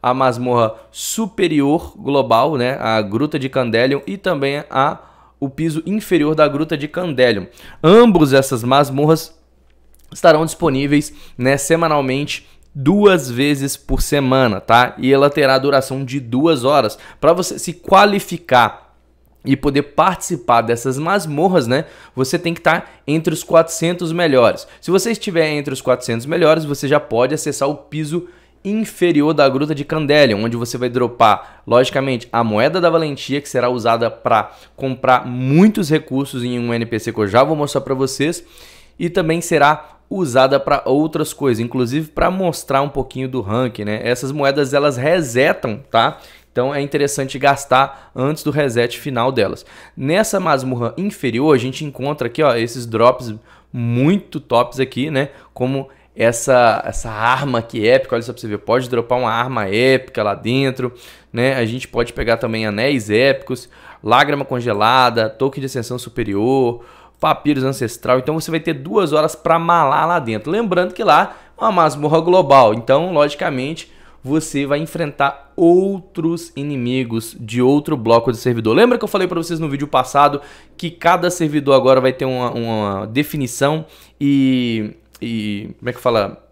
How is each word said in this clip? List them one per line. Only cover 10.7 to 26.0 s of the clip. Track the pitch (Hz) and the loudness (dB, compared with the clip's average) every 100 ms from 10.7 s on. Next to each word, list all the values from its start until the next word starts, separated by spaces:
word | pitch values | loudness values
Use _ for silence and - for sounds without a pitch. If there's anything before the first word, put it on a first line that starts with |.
| 131 139 147 147 - - - | 0 2 0 0 -12 -20 -2
né, | 127 139 | 0 0
semanalmente, | - 165 165 151 131 131 147 - - _ _ | 0 0 2 0 0 -4 -4 -8 -12 _ _
duas | 143 135 202 208 180 131 | -2 2 6 6 4 0
vezes | 120 143 143 135 - | -2 0 0 -4 -8
por | - 131 | -4 -4
semana, | - 147 131 131 127 98 | 0 0 2 2 2 0
tá? | - 117 123 - | 4 4 4 0
E | 127 | 2
ela | 135 143 | 4 4
terá | 143 135 135 | 2 2 2
duração | 139 139 131 135 | 2 0 0 -8
de | 135 139 | -6 -8
duas | 117 123 160 151 | -4 0 2 2
horas. | 123 147 110 - - - | 2 2 0 -4 -20 0
Pra | 147 | 2
você | 175 180 - | 2 0 -6
se | - | -10
qualificar | 156 - 190 208 156 - 170 - 127 113 - _ _ _ _ _ _ 127 | -10 2 4 6 2 -4 -12 0 4 4 0 _ _ _ _ _ _ -2
e | 135 | 0
poder | 147 139 | 2 0
participar | 143 - 175 175 - 175 - 117 | -2 2 2 0 -6 -8 0 2
dessas | 113 117 135 131 | 2 -2 -2 -4
masmorras, | 160 202 160 143 185 185 113 | -2 -2 -2 -2 2 2 2
né, | 131 156 - - - | -2 -2 -14 -16 -6
você | 131 170 | -2 -2
tem | 170 170 | -4 -2
que | |
tá | 165 165 - - - | 0 0 -4 -16 -4
entre | 156 160 | -2 -2
os | 160 | -4
quatrocentos | - 170 165 - 165 175 175 | 2 2 2 -2 -4 -2 -4
melhores. | 170 170 131 117 78 - - | -2 2 4 4 2 -10 -14
Se | - | -2
você | 185 185 | 0 0
estiver | 226 - 165 156 | -4 -4 -2 0
entre | 151 143 | -2 -6
os | 131 | -6
quatrocentos | - 127 | -2 -2